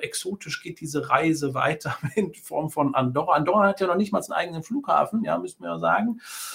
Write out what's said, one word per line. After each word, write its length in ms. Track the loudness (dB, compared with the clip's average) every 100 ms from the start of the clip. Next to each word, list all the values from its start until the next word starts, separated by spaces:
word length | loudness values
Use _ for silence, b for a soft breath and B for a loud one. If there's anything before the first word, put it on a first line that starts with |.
exotisch 600 | -2 -6 -6 -8 -6 -8
geht 180 | -8 -10
diese 280 | -6 -4 2
Reise 460 | 2 4 2 0
weiter 420 | 0 0 0 -4 -4
<laughs> 120 | -2
in 200 | 0 -2
Form 340 | -4 -8 -4 -2
von 260 | 0 2
Andorra. 420 | 2 2 2 4 4
Andorra 320 | 4 4 4
hat 120 | 4
ja 60 | 2
noch 100 | 2
nicht 160 | 0
mal 80 | 0
einen 120 | -2
eigenen 300 | -2 -2 -4
Flughafen, 640 | -4 -4 2 2 2 0
ja, 140 | 0 -2
müssen 240 | -4 -8
wir 80 | -8
ja 80 | -2
sagen. 420 | 2 2 2 -2 B B B